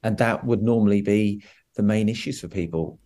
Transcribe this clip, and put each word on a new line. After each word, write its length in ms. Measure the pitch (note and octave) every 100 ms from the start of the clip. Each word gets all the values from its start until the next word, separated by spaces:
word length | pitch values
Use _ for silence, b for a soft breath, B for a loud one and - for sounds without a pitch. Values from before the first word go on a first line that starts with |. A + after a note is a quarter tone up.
and 160 | A2+ G#2
that 260 | A#2 A2
would 160 | B2 A#2
normally 420 | A2 A#2 G#2+ G2+
be 420 | G2+ G#2 G#2+ G2+ B B _ -
the 80 |
main 240 | G#2 G#2+ G#2+
issues 320 | A2+ - C3+
for 80 | E2+
people 500 | F#2+ E2+ E2 D#2+ D#2